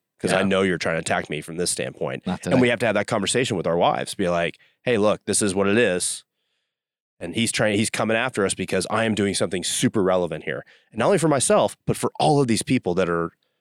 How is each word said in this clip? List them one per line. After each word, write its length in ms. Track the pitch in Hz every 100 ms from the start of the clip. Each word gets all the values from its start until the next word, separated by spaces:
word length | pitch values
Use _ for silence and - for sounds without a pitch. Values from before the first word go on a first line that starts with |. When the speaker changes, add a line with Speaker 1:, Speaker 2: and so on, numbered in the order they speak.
| _ _
Speaker 1:
'Cause 140 | -
I 60 | 92
Speaker 2:
Yeah. 60 | 98
Speaker 1:
know 160 | 95
you're 160 | 95 82
trying 180 | 92 82
to 40 |
attack 300 | 82 92 87
me 100 | 76
from 160 | 80 85
this 120 | 90
standpoint." 560 | - 64 - 73 67 92
Speaker 2:
Not 180 | 87
Speaker 1:
And 100 | 90 87
we 60 |
Speaker 2:
today. 80 | 123
Speaker 1:
have 80 | 117
to 60 | 117
have 80 | 101
that 100 | 98
conversation 500 | 113 95 123 127 95
with 120 | 85
our 80 | 85
wives. 380 | 127 62 - -
Be 120 | 90
like, 300 | 85 85 - _ _
"Hey, 160 | 127 113
look, 260 | 104 85 -
this 160 | 95
is 120 | 107
what 140 | 95 98
it 100 | 107
is. 460 | 110 90 - - - _ _ _ _ _ _ _ _ -
And 120 | 85
he's 180 | 110 113
trying, 240 | - 110 104
he's 140 | 107
coming 260 | - 110 113
after 300 | 127 107 95
us 80 |
because 320 | - 92 95 -
I 160 | 110
am 100 | 113
doing 200 | 104 101
something 280 | 90 98 90
super 400 | - - 123 110
relevant 420 | 92 92 85 78
here. 200 | 82 65 - - _
And 80 | 107
not 40 | 143
only 120 | 190
for 100 | 160
myself, 480 | 139 - 208 107 - -
but 80 | 107
for 120 | 120 -
all 220 | 156 143
of 80 | 127
these 140 | 110
people 320 | - 127 92
that 160 | 87 87
are, 220 | 85 85 _ _ _